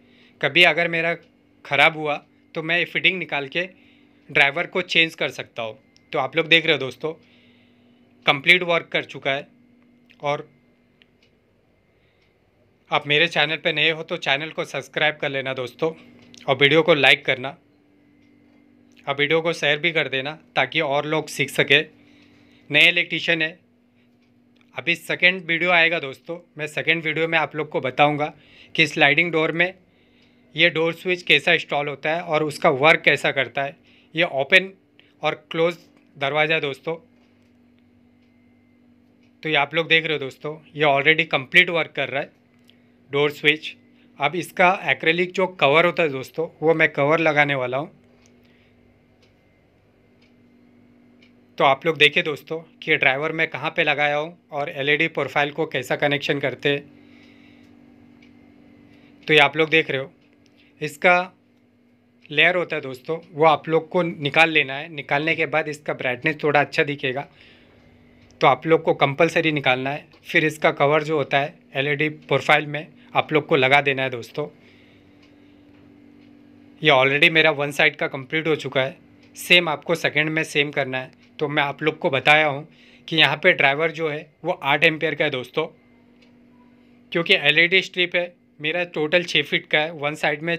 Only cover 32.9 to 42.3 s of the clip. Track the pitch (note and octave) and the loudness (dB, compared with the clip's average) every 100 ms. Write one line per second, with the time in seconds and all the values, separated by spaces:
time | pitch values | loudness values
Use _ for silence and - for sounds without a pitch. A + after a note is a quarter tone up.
32.9 | E3 - C#3+ D#3+ C#3 A#2+ C#3 C#3 C#3 _ | 4 2 0 0 -2 -4 -4 -8 -8 _
33.9 | _ _ D#3+ E3+ C3+ C#3 F#3 F#3+ - _ | _ _ -4 -2 -2 2 2 2 -8 _
34.9 | _ _ _ D3+ D3+ - E3 E3 E3+ _ | _ _ _ -6 -6 -6 -2 -2 -2 _
35.9 | _ _ - C#3 D3 D#3 D#3+ D3+ C3 - | _ _ -8 -4 0 0 0 -4 -8 -10
36.9 | E3 _ _ _ _ _ _ _ _ _ | -12 _ _ _ _ _ _ _ _ _
37.9 | _ _ _ _ _ _ _ _ _ _ | _ _ _ _ _ _ _ _ _ _
38.9 | _ _ _ _ _ D#3+ D3+ C#3+ D#3+ D#3+ | _ _ _ _ _ -2 0 0 -2 2
39.9 | D#3+ D#3+ D3+ C3+ - D3+ D3+ - D3 D3+ | 2 0 -4 -6 -10 -12 -12 -12 -2 2
40.9 | C#3 D3+ D#3+ D#3+ D3 B2+ F3 F3+ E3+ D3+ | 2 4 2 2 -2 0 2 2 2 -4
41.9 | - C3 C3 F3+ | -6 -6 -6 -8